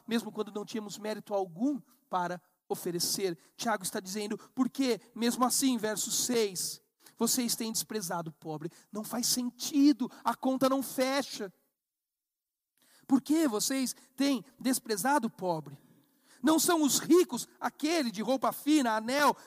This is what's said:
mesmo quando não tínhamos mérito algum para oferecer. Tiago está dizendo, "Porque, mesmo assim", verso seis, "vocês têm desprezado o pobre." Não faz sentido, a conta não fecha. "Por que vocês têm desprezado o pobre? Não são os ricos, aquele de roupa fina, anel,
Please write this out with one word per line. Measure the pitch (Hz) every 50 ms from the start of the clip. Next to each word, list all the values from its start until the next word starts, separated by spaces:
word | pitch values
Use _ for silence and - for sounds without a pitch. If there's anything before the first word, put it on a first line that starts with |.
| _
mesmo | - 226 233 220 220
quando | 190 214 214 220
não | 208 214 208
tínhamos | - - 220 208 202 -
mérito | 208 208 214 214 202 190 - 214
algum | 196 190 190 160 170 233 285 302 220 - _ _ _ _ _
para | - 180 175 175 180 175 - _ _ _ _
oferecer. | - 403 - - 185 170 175 170 - - - 196 185 170 - _ _ _
Tiago | - - 240 214 208 185
está | - - 220
dizendo, | 196 185 185 214 208 214 220 190 - - _
"Porque, | - 262 247 - - 277 254 226 185 - - -
mesmo | 214 226 240 233 233 254
assim", | 247 247 - 269 262 254
verso | 220 202 214 214 - - 233
seis, | - - - - 247 233 220 202 185 165 - - - - _ _ _ _ - - -
"vocês | - 233 226 - 254 240 226 -
têm | - 233 220
desprezado | 226 - - - 220 220 190 170 196 170 165 165
o | 156
pobre." | _ - 160 156 151 160 170 - - - _
Não | - 208 220
faz | - - 240 240
sentido, | - - 254 247 247 - - - - 320 285 277 294 285 - 247 208 - - -
a | 233 233
conta | - - 262 262 254 277
não | 262 269 277
fecha. | 262 - - - 254 262 269 285 262 - - - 214 185 - _ _ _ _ _ _ _ _ _ _ _ _ _ _ _ _ _ _ _ _ _ _ _ _ _ _ _ _ _ _
"Por | - 262 254
que | - - 294 330 320
vocês | 277 208 208 - - 269 269 262 233 - - - _ _
têm | - 269 285 277 226 - - - -
desprezado | - 247 262 - - - 220 196 170 262 285 294 226
o | 220
pobre? | - - 190 180 170 156 147 143 - - _ _ _ _ _ _ _ _ _ _ - -
Não | - 285 320
são | 320 - - 349 320
os | 302 269 -
ricos, | - - 175 311 359 349 - - 226 - - - -
aquele | - 247 - - - 262 339 339 277 226
de | 180 202 220
roupa | 214 269 269 - 233
fina, | 190 - - 285 311 311 262 233 220
anel, | 220 220 226 262 285 294 294 302 - -